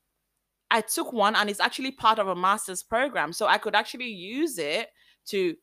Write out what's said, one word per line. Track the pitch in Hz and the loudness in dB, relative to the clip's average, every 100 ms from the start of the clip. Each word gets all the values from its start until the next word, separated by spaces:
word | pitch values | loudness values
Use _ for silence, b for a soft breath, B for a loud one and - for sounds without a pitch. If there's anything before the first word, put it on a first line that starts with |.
| _ _ _ _ _ _ - | _ _ _ _ _ _ 0
I | 226 | 0
took | 220 - 330 | 0 -4 -2
one, | 233 202 | 2 4
and | 208 208 | 4 0
it's | 190 | 0
actually | 220 - 262 | -2 -2 -8
part | - 226 220 | 2 4 4
of | 190 | 2
a | 175 | 0
master's | 185 214 - 180 | 2 2 -2 -10
program. | - 226 277 190 151 | -2 0 0 0 -2
So | 170 220 | 0 2
I | 202 | 2
could | 214 | 2
actually | 202 233 247 247 | 0 0 -6 -10
use | 196 185 254 330 185 | -10 -8 -6 -4 -4
it | 147 180 226 b b b - | -4 -4 -6 b b b -4
to | 202 180 156 | 0 0 -2